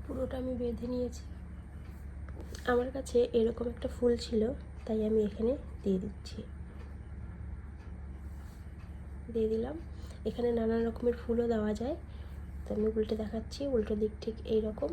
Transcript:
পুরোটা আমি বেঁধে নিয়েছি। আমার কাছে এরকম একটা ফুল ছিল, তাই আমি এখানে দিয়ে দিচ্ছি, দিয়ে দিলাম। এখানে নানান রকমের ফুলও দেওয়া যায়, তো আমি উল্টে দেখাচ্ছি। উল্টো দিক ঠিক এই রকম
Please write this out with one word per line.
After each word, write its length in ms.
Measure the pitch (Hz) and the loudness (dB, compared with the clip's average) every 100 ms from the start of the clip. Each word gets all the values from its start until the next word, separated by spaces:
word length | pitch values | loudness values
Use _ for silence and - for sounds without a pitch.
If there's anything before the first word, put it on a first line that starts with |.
পুরোটা 320 | - 262 254 262 | -6 -2 -2 -2
আমি 100 | 254 247 | -2 0
বেঁধে 240 | 240 233 240 | -2 -2 -2
নিয়েছি। 320 | 247 240 - - - - - - - - - - - - - - - - | 0 -2 -4 -10 -10 -10 -10 -12 -12 -12 -10 -10 -10 -8 -8 -8 -4 2
আমার 160 | 247 254 269 | 4 2 -4
কাছে 220 | 269 240 240 233 | 4 6 6 6
এরকম 280 | 226 226 233 | 4 2 -4
একটা 140 | - 254 - | -2 -4 2
ফুল 160 | 240 233 - | 4 4 4
ছিল, 160 | 226 214 294 - - | 4 4 2 -8 -10
তাই 160 | - 220 214 | -2 2 4
আমি 120 | 220 208 | 6 4
এখানে 240 | - 220 285 - - | 2 2 2 -4 -4
দিয়ে 160 | 202 185 | 2 2
দিচ্ছি, 340 | 196 - - 202 - - - - - - - - - - - - - - - - - - - - - - - - - - - - - | 0 -6 -10 -8 -8 -10 -10 -10 -10 -10 -10 -10 -10 -8 -8 -8 -10 -12 -10 -10 -10 -10 -10 -10 -10 -12 -12 -10 -10 -10 -10 -10 -2
দিয়ে 140 | 226 220 | 4 4
দিলাম। 240 | 220 240 320 - - - - 220 | 4 2 -2 -6 -8 -10 -4 -4
এখানে 200 | 226 240 233 | 2 4 6
নানান 220 | 226 226 233 | 4 4 2
রকমের 280 | 226 240 233 | 4 2 2
ফুলও 240 | - 233 233 | 2 2 4
দেওয়া 200 | 220 214 214 | 4 2 2
যায়, 160 | 240 339 - - - - - - | 0 -2 -6 -10 -10 -8 -8 -8
তো 40 | - 214 | -2 2
আমি 100 | 220 220 | 4 4
উল্টে 180 | 214 214 | 2 2
দেখাচ্ছি। 380 | 208 220 220 - 277 | 0 -2 -4 -4 2
উল্টো 200 | 240 214 214 | 2 2 2
দিক 120 | 214 - | 2 0
ঠিক 140 | - 220 - | -6 -4 2
এই 60 | 220 214 | 2 2
রকম 240 | 214 285 | 0 -2